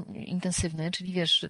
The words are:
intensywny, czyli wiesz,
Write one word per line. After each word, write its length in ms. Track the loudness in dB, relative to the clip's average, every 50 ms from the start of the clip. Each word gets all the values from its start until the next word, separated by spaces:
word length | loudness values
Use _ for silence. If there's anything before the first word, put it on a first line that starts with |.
| -2 -10 -10
intensywny, 760 | -10 -6 -2 -2 0 0 2 2 2 0 0 0 0 -2 -2
czyli 220 | -2 -2 -4 -2
wiesz, 340 | 0 2 4 4 4 2 2 0